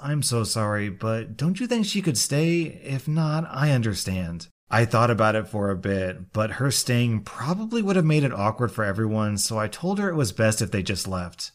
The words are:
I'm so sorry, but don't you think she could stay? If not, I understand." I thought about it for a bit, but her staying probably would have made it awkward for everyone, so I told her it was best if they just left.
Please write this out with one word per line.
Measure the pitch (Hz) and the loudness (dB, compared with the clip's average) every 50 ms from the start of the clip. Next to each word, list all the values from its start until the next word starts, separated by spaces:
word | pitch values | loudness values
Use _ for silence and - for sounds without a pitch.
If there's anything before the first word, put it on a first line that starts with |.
| - | -4
I'm | 139 151 151 131 | -2 -2 0 0
so | - 120 117 110 | 0 0 0 0
sorry, | 101 - 117 107 104 104 104 101 104 | 0 0 0 0 0 0 -2 -2 -4
but | 90 - - 110 113 113 113 104 110 | -6 -4 -4 -2 -2 -2 -4 -8 -6
don't | 110 135 165 190 190 | -2 -2 0 0 0
you | 254 | 0
think | 233 240 233 214 | 0 0 0 0
she | 208 - 202 185 | 0 -2 0 0
could | 170 135 | 0 0
stay? | - - - 139 143 160 165 170 170 165 - - - - | 0 0 0 2 2 2 2 2 2 0 -2 -6 -10 -8
If | - 139 131 - - | -6 -6 -4 -2 0
not, | 151 160 160 151 151 160 165 - | 0 2 2 2 0 -2 -2 -4
I | - 131 143 151 | -2 0 2 4
understand." | 139 123 113 113 101 87 - - 95 92 90 85 85 85 - - _ _ _ _ - | 4 4 2 0 -2 -2 -2 -2 -2 -2 -2 -4 -6 -8 -10 -14 _ _ _ _ 2
I | 110 120 | 2 2
thought | 110 - 113 117 120 | 4 4 4 4 4
about | 117 101 113 110 107 | 4 4 4 4 4
it | 110 104 - | 2 0 -2
for | - 107 101 101 | -2 -2 0 0
a | 98 | 0
bit, | 87 92 101 98 95 95 92 92 - 90 - - | -2 -2 -2 0 0 0 -2 -4 -8 -12 -6 -2
but | 107 107 107 104 | -2 -2 -2 -2
her | - 127 139 | -2 0 0
staying | 127 - - - 123 120 120 120 113 107 98 | 0 0 0 0 2 2 2 2 0 0 -2
probably | - - - 120 139 175 196 220 220 226 233 214 | -6 -10 -8 -4 -4 -2 -2 -2 -2 -2 0 0
would | 190 196 | 2 4
have | 190 170 | 4 4
made | 156 156 151 143 | 4 4 4 2
it | 135 - | 2 0
awkward | 98 101 107 110 - 123 113 | 0 0 0 0 0 -2 -2
for | - - 110 | 0 -2 -2
everyone, | 101 95 101 113 107 107 107 107 107 104 | 0 0 0 0 0 0 0 0 0 0
so | 101 - - 113 110 | 0 -2 -2 -2 -2
I | 107 | -2
told | 107 - - - 175 202 196 | -2 -4 -4 -4 -2 -2 0
her | 208 196 | 0 0
it | 170 | 2
was | 160 139 98 | 2 0 0
best | - - 113 110 107 - 117 | 2 2 2 4 4 2 0
if | 92 | -2
they | - 101 92 | 0 -2 -2
just | 95 101 90 - 95 | -2 -4 -4 -4 -4
left. | 92 90 87 87 - - - - | -4 -4 -6 -8 -10 -12 -14 -14